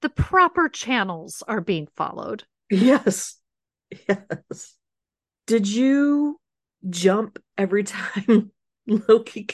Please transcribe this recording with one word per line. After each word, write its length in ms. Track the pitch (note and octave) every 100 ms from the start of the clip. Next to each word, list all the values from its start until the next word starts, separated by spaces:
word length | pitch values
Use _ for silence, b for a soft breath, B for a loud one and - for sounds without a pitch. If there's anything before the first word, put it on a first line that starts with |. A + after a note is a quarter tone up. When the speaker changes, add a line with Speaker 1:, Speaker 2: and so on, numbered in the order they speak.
Speaker 1:
the 80 | D4+
proper 600 | - - F#4 F4 F4+ D#4+
channels 760 | - A#3 B3+ F#3+ E3+ E3 - -
are 140 | G#3+
being 300 | F3 E3 D3+ -
followed. 480 | D#3 - - G#3+ - _ -
Speaker 2:
Yes. 680 | F#3+ B3 C#4 - G3 - - _ _ _ _ - - -
Yes. 680 | G3 - E3 - - - _ _ _ _ _ _ _ -
Did 200 | A3+ G3
you 720 | A3 C4+ C#4 C#4+ D4 D4 D4+ _ _ _ _ F#3
jump 500 | F3 F#3 G3+ A3 - _ -
every 260 | F#3+ G3+
<laughs> 20 | G3+
time 680 | - - G3+ G3+ G#3 - _ _ _ -
Loki, 600 | G#3+ - A3 A3+ A3 G3+